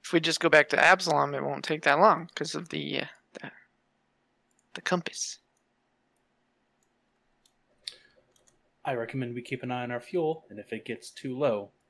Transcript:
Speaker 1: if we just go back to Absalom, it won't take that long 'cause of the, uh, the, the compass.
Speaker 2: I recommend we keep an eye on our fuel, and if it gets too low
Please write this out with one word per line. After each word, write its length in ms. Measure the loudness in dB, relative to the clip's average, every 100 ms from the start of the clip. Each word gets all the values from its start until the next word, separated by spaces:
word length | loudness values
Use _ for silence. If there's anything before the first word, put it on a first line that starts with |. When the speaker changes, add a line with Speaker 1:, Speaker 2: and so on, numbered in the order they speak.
Speaker 1:
if 100 | 2
we 60 | 0
just 200 | 2 0
go 100 | 6
back 200 | 6 6
to 140 | 4
Absalom, 520 | 6 6 4 0 0 -2
it 80 |
won't 200 | -4 -6
take 200 | -4 -2
that 160 | 2 6
long 300 | 6 4 -2
'cause 220 | -10 -8 -8
of 140 | -8
the, 320 | -8 -4 -6
uh, 40 | -6 -16 _
the, 180 | -16 -16 -18 _ _ _ _ _ _ _ _ _ _ _
the 80 | -8
compass. 580 | -2 -2 -2 -10 -10 -12 _ _ _ _ _ _ _ _ _ _ _ _ _ _ _ _ _ _ _ _ _ _ _ _ -18 -18 _ _ _ _ _ _ _ _
Speaker 2:
I 100 | -6
recommend 420 | -6 -4 -6 -6 -8
we 60 |
keep 220 | -8 -10
an 80 | -6
eye 120 | -6
on 80 | -6
our 80 | -8
fuel, 460 | -4 -2 -2 -4 _
and 100 | -18
if 120 | -10
it 120 | -12 -8
gets 240 | -12 -12
too 280 | -12 -10 -2
low 340 | 0 0 -6 _